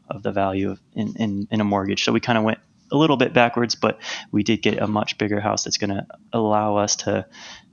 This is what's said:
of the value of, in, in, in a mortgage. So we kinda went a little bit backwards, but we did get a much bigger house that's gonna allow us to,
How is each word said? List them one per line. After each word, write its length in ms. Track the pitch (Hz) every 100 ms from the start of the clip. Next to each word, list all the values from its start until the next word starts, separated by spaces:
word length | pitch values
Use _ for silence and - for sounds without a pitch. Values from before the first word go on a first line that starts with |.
| -
of 140 | 101
the 80 | 104
value 400 | 98 98 95 98
of, 100 | 98 _
in, 200 | - 107 98
in, 320 | 110 101 101
in 100 | 110
a 40 |
mortgage. 400 | 104 101 98 101
So 80 | -
we 80 | 113
kinda 200 | - 113
went 180 | 110 113 _ _ _
a 60 | 143
little 220 | 156 135
bit 160 | 131
backwards, 400 | 123 117 120 117
but 240 | - 110 - - - -
we 100 | 104
did 200 | 104 107
get 160 | 110 104
a 80 | 104
much 320 | 104 107 -
bigger 220 | 107 104
house 240 | 104 104
that's 120 | - -
gonna 300 | 104 101 - - -
allow 440 | 113 107 107 107 104
us 200 | 104 -
to, 300 | - 101 - - - - -